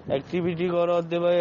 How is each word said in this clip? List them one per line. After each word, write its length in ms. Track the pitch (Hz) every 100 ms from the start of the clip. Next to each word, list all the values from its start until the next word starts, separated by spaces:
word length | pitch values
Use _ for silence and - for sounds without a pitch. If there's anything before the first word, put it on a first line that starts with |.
| -
এক্টিভিটি 600 | 139 - 175 175 165 180
করো 340 | 170 175 175
দেবে 300 | 165 170 175 175